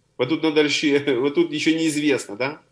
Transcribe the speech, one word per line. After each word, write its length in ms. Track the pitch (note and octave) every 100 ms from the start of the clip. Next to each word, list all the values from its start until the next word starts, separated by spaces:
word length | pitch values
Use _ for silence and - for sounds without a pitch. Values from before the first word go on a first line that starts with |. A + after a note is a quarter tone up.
| _ -
Вот 120 | C3
тут 140 | D#3
надо 180 | D#3+ D3+
ещё, 560 | D3 C#3+ D3 C#3 C#3 A#2+
<laughs> 20 |
вот 140 | C#3+ D#3+
тут 160 | E3
ещё 200 | D3 D#3+ D#3+
неизвестно, 600 | D#3+ D3 D3 B2 - G2+
да? 240 | C3 D3+ _